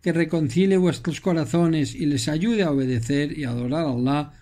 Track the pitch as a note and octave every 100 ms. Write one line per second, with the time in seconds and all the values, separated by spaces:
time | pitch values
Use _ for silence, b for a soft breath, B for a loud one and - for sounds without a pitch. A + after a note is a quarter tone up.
0 | - E3 D#3+ E3+ D3+ C#3 F#3+ F#3+ F#3 C#3+
1 | - D#3 G3 E3 D3 E3 E3+ D#3+ C3 -
2 | D#3 C#3+ A2+ D#3 G3+ A3+ F3 C#3 C3 B2
3 | A2+ C#3+ C#3+ C#3+ C3+ A#2+ B2 D3 E3 B2
4 | B2+ C#3+ D3 B